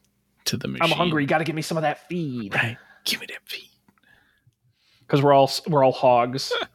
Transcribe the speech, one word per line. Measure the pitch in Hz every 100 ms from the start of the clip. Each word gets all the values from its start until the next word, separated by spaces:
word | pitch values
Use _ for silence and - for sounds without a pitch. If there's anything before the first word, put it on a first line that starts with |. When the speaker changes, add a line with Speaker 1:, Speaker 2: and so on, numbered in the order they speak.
| _ _ _ _ -
Speaker 1:
to | -
the | -
machine. | 135 165
Speaker 2:
I'm | 151
hungry. | 175 156
You | 139
gotta | 160
give | 165 156
me |
some | 151 165
of |
that | 151 - -
feed. | 175 151 123 101
Speaker 1:
Right. | - 117 117 - _
Give | - -
me | -
that | -
feed. | - - - _ _ _ _ _ _ _ _ _ _ _ _ _ -
Speaker 2:
'Cause | 147
we're | 143
all | 139 135
s-, | - -
we're | 147
all | 131
hogs | 127 131 120 123 131 - 480 -